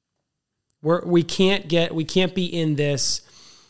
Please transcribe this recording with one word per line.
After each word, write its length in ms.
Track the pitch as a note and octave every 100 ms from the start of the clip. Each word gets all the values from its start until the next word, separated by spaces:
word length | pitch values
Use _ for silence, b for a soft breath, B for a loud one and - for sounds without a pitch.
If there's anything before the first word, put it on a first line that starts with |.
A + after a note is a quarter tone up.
| _ _ _ _ _ _ _ _
We're, 200 | D3+ F3
we 180 | E3+ F3
can't 440 | E3+ - F#3+ G3 F3+
get, 280 | E3 E3+
we 100 | D#3+
can't 300 | D#3 F#3+ F#3
be 100 | F#3
in 320 | F3+ F3 D#3 D3
this, 460 | D3 C#3+ - - b b b b b